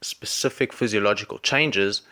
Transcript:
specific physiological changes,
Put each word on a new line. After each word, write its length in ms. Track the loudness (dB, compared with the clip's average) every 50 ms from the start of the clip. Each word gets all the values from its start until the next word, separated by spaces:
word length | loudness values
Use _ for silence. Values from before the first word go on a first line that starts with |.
specific 680 | -10 -10 -10 -10 -8 -6 -4 0 -2 -2 0 0 -2 -2
physiological 680 | 0 -2 -2 0 0 2 4 2 2 2 -2 -10 -10 -4
changes, 640 | -2 2 2 4 2 2 2 2 2 2 0 -4 -8 _